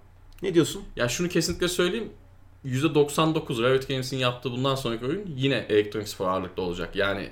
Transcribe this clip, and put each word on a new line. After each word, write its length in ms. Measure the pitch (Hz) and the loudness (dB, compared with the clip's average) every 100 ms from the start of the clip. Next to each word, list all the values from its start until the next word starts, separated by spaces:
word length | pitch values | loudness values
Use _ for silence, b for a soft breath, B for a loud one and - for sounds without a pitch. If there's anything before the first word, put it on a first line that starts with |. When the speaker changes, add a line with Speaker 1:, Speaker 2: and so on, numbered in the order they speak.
| - - - - | -20 -20 -20 -8
Speaker 1:
ne 120 | 196 | 0
diyorsun? 280 | 165 143 196 - - | 2 2 0 -8 -2
Speaker 2:
Ya 120 | 120 | 0
şunu 200 | - 175 | 0 0
kesinlikle 400 | 175 165 170 175 | 0 0 0 -2
söyleyeyim. 400 | - 180 226 208 - - - - - | 0 0 -2 -6 -12 -20 -20 -20 -12
Yüzde 300 | 135 127 156 | -4 0 2
doksan 400 | 147 147 - 160 | 4 4 4 2
dokuz 240 | 156 - 120 | 2 -2 0
Riot 300 | 123 131 131 | 4 2 2
Games'in 280 | 131 127 135 | -4 -4 0
yaptığı 360 | 123 123 127 | 0 0 -4
bundan 220 | 120 135 | -2 0
sonraki 320 | 127 120 113 123 | 0 -2 -4 -4
oyun 160 | 185 196 131 | -4 -6 0
yine 300 | 135 120 - | 2 2 4
elektronik 400 | 107 104 110 101 | 4 4 -2 -6
spor 200 | - 92 | -4 0
ağırlıklı 340 | 95 90 - | 0 -2 -4
olacak. 340 | 92 87 85 95 | -4 -4 -4 0
Yani 320 | 98 98 78 | 0 -2 -4